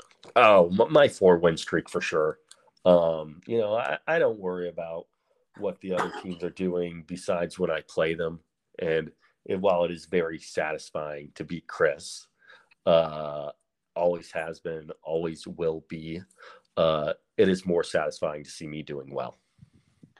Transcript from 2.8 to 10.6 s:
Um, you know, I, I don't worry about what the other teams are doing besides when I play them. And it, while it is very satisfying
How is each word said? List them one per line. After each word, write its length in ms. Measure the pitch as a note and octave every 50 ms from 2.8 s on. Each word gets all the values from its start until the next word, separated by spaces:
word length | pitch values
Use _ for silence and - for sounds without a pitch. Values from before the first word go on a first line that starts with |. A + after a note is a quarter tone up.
| _
Um, 560 | F#2 F2+ F2 E2+ E2 D#2+ D#2+ D#2 D#2 D2+ E2+ _
you 120 | - A#2 A#2
know, 160 | G#2+ G#2 G#2+
I, 240 | A#2 B2+ - D2+ - -
I 120 | - D#3+ E3+
don't 180 | D#3 B2 A2+ G#2+
worry 300 | F#2+ F2+ F2+ F2+ F2 F2
about 380 | E2 E2+ E2+ E2 E2 E2+ - _ _ _ _ _ _ _ _ _ _ -
what 220 | G2+ G2 F#2 -
the 140 | - F#2+ F#2
other 180 | F2+ F2+ F#2 - - -
teams 220 | F#2+ F2+ E2 F2
are 60 | F2
doing 520 | - - F#2+ F#2 F2 F2+ F2 F2 E2+ E2+ D#2+ -
besides 500 | F2+ F2+ - - F#2 F2 F2 E2+ - -
when 120 | F2+ E2
I 100 | D#2+ D#2
play 340 | - _ - - E2 D#2+ E2
them. 260 | E2 E2+ D#2+ E2 E2 _ _ _ _ _ _ _ -
And 320 | F2+ E2 D#2+ D#2+ D#2 D2+ - _ _ _ _ _ _
it, 120 | - G2+ F#2+
while 220 | F#2+ G2+ F2+ F2 F2
it 60 | E2+
is 160 | F2 E2 -
very 320 | - - F2+ E2 E2 E2 D2+
satisfying 920 | - - - -